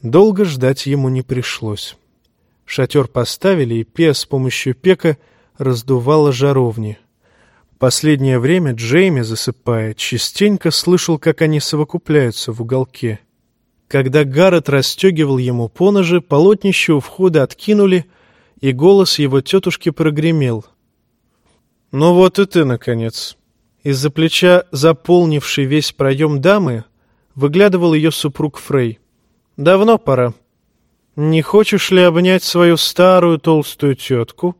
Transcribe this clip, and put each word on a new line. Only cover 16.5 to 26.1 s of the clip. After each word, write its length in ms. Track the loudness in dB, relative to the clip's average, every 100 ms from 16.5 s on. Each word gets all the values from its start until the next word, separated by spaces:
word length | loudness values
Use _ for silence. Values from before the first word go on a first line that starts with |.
| 2 0 -2 0
у 60 | -2
входа 420 | -2 -2 0 2
откинули, 640 | -2 -6 -2 0 2 0 -2 _ _ _ _ _
и 120 | -4
голос 460 | 2 4 4 2 0
его 220 | 0 -2
тётушки 500 | 0 -2 -2 -4 -6
прогремел. 760 | -2 -2 0 -2 0 -2 -4 -10 _ _ _ _ _ _ _ _ _ _ _ _
«Ну 220 | 0 2
вот 240 | 4 4 4
и 80 | -2
ты, 180 | 0
наконец». 720 | 0 -2 -4 -4 -4 -8 -16 -18 _ _ _ _
Из-за 280 | -6 -4 -4
плеча, 540 | -2 -2 2 4 4 2
заполнившей 920 | 0 0 0 2 2 4 0 -4 -4
весь 280 | 0 0 -2
проём 480 | -4 -2